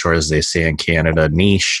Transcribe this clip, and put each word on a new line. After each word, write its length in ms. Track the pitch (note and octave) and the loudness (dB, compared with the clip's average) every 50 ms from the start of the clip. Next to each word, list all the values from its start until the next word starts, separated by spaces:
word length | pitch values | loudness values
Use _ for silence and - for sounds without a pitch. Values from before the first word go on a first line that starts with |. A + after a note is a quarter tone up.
| - | 0
or 80 | F2 E2 | 0 0
as 160 | E2 D#2 D2+ | 0 0 0
they 120 | D#2 D2+ | -2 -2
say 260 | D2 - - F2 E2 | -2 -2 -2 -2 0
in 100 | E2 D#2 | 0 -2
Canada, 520 | D2+ - - E2+ E2 D#2 D#2+ D#2+ E2 D#2 D#2 | -2 -2 -2 0 2 2 2 2 2 0 0
niche. 500 | D2+ E2 F#2+ G2+ G2 F#2+ - - - - | 2 2 2 2 2 2 0 -2 -4 -4